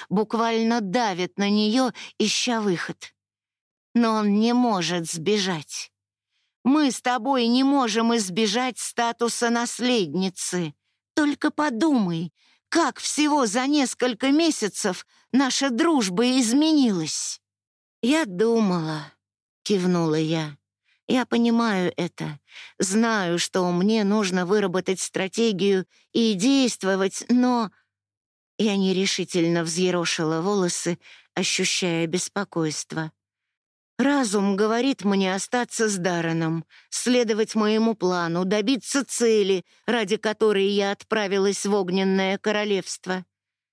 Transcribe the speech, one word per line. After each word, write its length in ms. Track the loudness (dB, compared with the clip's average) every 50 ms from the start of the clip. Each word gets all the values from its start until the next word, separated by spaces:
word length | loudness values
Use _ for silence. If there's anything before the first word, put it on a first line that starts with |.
| -8 -4
буквально 720 | -2 -2 0 0 0 0 0 0 0 0 0 0 0 0
давят 580 | -2 -2 0 0 0 0 -2 -2 -4 -6 _ -2
на 100 | 0 2
нее, 420 | 2 2 2 2 2 2 0 0 -2 -6 -12 -12 -6 -2
ища 420 | -2 -2 0 -2 -2 -2 -2 -2
выход. 540 | 0 0 -2 -2 -4 -8 -10 -12 -16 -20 _ _ _ _ _ _ _ _ _ _ _ _ _ _ _ _ 0
«Но 180 | 0 2 2 2
он 240 | 0 0 2 2 2
не 120 | 2 2 2
может 580 | 2 2 2 2 0 -2 -2 -4 -4 -4 -6
сбежать. 800 | -8 -6 -2 0 0 0 0 -2 -4 -6 -8 -10 -12 -14 -14 -16 _ _ _ _ _ _ _ _ _ _ _ _ _ _ 0
Мы 260 | 2 2 4 4 2
с 100 | 0 -2
тобой 460 | -2 -2 -2 -2 0 0 0 2 2
не 180 | 2 2 4 4
можем 500 | 4 2 2 2 0 0 0 2 2 2
избежать 600 | 0 0 -2 -2 0 0 0 0 0 -2 -2 -4 -6
статуса 720 | -8 -6 -4 -2 -2 -2 -2 -2 -2 -2 -2 0 0 0
наследницы. 1200 | 0 0 0 -2 -4 -2 0 0 2 2 0 0 -2 -2 -4 -4 -4 -6 -8 -4 -4 -4 -4 -4 -8 _ _ _ _ _ _ _ _
Только 360 | 0 0 0 0 0 -2 -4
подумай, 840 | -2 -2 -2 -2 -2 0 0 2 2 2 2 0 -2 -4 -6 -8 -10 _ _ _ _ _ _ _
как 300 | 0 0 0 0 0 -4
всего 480 | -6 -4 -2 0 2 2 2 2 2
за 200 | 0 0 0 0
несколько 640 | 2 2 2 2 0 -2 -2 -2 -2 -2 0 2 2 4
месяцев 720 | 4 4 2 0 0 -2 -4 -4 -2 -2 -2 -2 -4 -8 _ _ _ _ _ 0
наша 380 | 2 2 2 0 0 0 0
дружба 680 | 0 2 2 2 2 2 2 0 0 0 2 2 2 2
изменилась». 1000 | 2 2 2 4 4 4 4 4 4 4 2 0 -2 -4 -4 -6 -6 -8 -10 -12 _ _ _ _ _ _ _ _ _ _ _ _ -2
«Я 240 | 0 2 0 0
думала», 840 | -2 -2 0 2 2 2 4 2 2 2 0 -2 -4 -6 -8 -10 -14 -18 _ _ _ _ _ _ _ _ _ -4
кивнула 540 | -2 0 0 2 2 2 2 2 0 0
я. 400 | 0 0 0 -2 -2 -4 -6 -10 -16 _ _ _ _ _ _ _ _ _ -2
«Я 160 | -2 -2 0
понимаю 680 | 0 0 0 2 2 2 2 2 2 0 0 0 -2 -2
это. 440 | -4 -6 -6 -6 -8 -10 -10 -10 -12 _ _ -20 -20 -20 -14 -8 -6
Знаю, 600 | -4 0 0 2 2 2 0 0 0 0 -2 -2
что 320 | -2 -2 -2 -2 0 0
мне 340 | 0 2 2 2 2 2 2
нужно 400 | 2 2 2 0 0 0 -2 0
выработать 560 | 0 2 2 2 0 0 -2 -2 -2 -4 -4
стратегию 880 | -4 -6 -4 -4 -4 -4 -2 0 0 0 0 0 2 2 2 2 0 -4 _ _ _ _ 0
и 220 | 0 2 2 2
действовать, 920 | 2 2 4 4 4 4 2 0 -2 -2 0 0 0 0 -2 -2 -4 -2 0
но». 420 | 2 2 4 2 2 0 -2 -4 -8 _ _ _ _ _ _ _ _ _ _ _ _ _ _ _ _ -2
Я 180 | 0 0 2
нерешительно 840 | 2 2 2 2 0 0 -2 -2 -4 -4 -2 0 0 2 2 2 0 0
взъерошила 800 | -2 -2 0 0 0 0 0 -2 -2 -2 -2 -2 -2 -2 -2
волосы, 580 | -2 0 0 0 0 0 -2 -4 -4 -4 -6 -6 _ -16 -20 -20 _ _ _
ощущая 720 | -4 -4 -2 -2 -2 -2 -2 -2 -2 -2 -2 -2 -2 -2
беспокойство. 1080 | -2 -2 -4 -6 -6 -6 -8 -8 -6 -4 -4 -2 -2 -4 -6 -8 -8 -8 -8 -8 -8 -10 _ _ _ _ _ _ _ _ _ _ _ _ _ _ _ _ -2
«Разум 580 | 0 2 2 2 0 0 0 0 2 2 2
говорит 480 | 2 2 2 2 0 0 0 -2 -2 0
мне 300 | 0 2 2 2 0 0
остаться 540 | -2 -4 -4 -2 -2 -2 -2 -2 -2 -2 0
с 80 | 0
Дарреном, 680 | 0 -2 -2 0 0 0 0 0 0 0 -2 -2 -4 -6 _ _ -20 _ _
следовать 640 | -8 -4 0 2 2 2 2 2 0 0 -2 -2 0
моему 400 | 0 0 2 2 2 2 0 0
плану, 500 | 0 0 -2 0 0 -2 -2 -2 -2 0
добиться 600 | 0 0 0 0 0 -2 -2 -2 -4 -2 -2 -2
цели, 600 | -2 -2 0 2 2 4 4 2 2 0 -2 -4 _ _ _ _
ради 300 | -2 -2 -2 0 -2 -2
которой 500 | -2 -2 -4 -2 0 2 2 2 2 2
я 240 | 2 2 0 0 0
отправилась 760 | -2 -6 -6 -4 -2 -2 0 0 0 0 2 0 0 -2 -2
в 100 | 0 0
Огненное 640 | 0 0 0 0 0 2 2 2 2 2 0 -2 -2
Королевство. 840 | -2 -2 -2 0 0 0 -2 -2 -4 -6 -10 -10 -8 -6 -6 -6 -8 -12 _ _ _ _ _ _ _ _